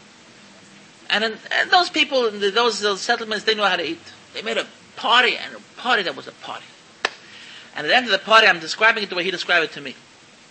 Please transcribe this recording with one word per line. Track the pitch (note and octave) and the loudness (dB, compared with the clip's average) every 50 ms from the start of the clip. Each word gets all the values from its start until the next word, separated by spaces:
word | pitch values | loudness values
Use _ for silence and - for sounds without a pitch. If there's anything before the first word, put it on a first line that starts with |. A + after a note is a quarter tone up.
| - - - - - - - - - - - - - - - - - - - - - - | -20 -20 -20 -20 -20 -20 -20 -20 -20 -20 -20 -20 -20 -20 -20 -20 -20 -20 -20 -18 -6 -2
And, | - G#3 A3 | -2 0 0
in, | A3+ G#3+ - - - - | -2 -4 -8 -8 -4 -2
and | - - E4+ | -2 2 4
those | F#4+ F4+ F4+ - | 4 4 4 2
people | - D#4+ D4 - C#4+ C4 A#3+ | 0 0 0 0 0 0 0
in | A3 G#3 G#3 | 0 -2 0
the, | G3+ G3+ | -2 0
those, | F#3+ A3+ A#3+ A#3+ A3 G3 | 2 2 2 2 0 0
those | G#3 G#3 G3 F#3 | 0 -2 -2 -2
settlements, | - - A#3+ A#3 A3+ G#3+ G#3+ G3+ - | -2 -2 -2 -2 -2 -4 -6 -4 -2
they | A3 A3 | -2 0
know | G#3+ G#3 | 0 0
how | F#3+ F#3 | 0 0
to | F3+ D#3+ D3 | 0 -2 -4
eat. | E3 E3 - - - - - - - | -6 -10 -12 -18 -20 -20 -20 -16 -14
They | B2 F#3 | -10 -8
made | A3+ A3+ | -6 -4
a | G3 C#3+ - - - - - - | -4 -4 -6 -10 -20 -20 -20 -12
party, | - - A#3+ A#3 B3 B3 A3 D3+ | -6 0 2 4 4 4 2 0
and | - F2 - A2 | -2 -8 -12 -14
a | - - - - - | -18 -20 -20 -16 -8
party | - A#3+ B3 G#3+ F#3 | -2 0 0 0 0
that | D#3+ C3+ | -2 -6
was | C3+ - | -8 -10
a | B2+ - | -16 -16
party. | - - - A2 A2+ - - - - - - - - - - - - - - - - - - - - - - - | -16 -14 -14 -14 -14 -16 -18 -20 -20 -20 -20 -12 -8 -8 -8 -8 -12 -20 -20 -20 -20 -20 -20 -20 -20 -20 -14 -10
And | - D3 | -6 -2
at | D3+ | 2
the | F#3 | 2
end | B3 B3+ | 2 2
of | A#3 G3 | 2 0
the | F#3+ | -2
party, | - G3+ A3 A3 G#3+ G3 | 2 4 6 6 8 6
I'm | F3+ E3+ | 4 2
describing | D#3+ D#3 - - G#3+ A3+ A3 A3 G3+ | -2 -8 -2 2 2 2 2 2 -2
it | F3+ | -6
the | F#3 | -4
way | F3+ E3+ | -4 -4
he | F#3+ | -4
described | F3+ E3+ - - F3+ E3+ D#3 | -4 -6 -2 0 0 0 0
it | - - | -2 -6
to | D3+ | -10
me. | C#3+ C3 - - - - - - - - - - - - | -14 -14 -16 -16 -20 -20 -20 -20 -20 -20 -20 -20 -20 -20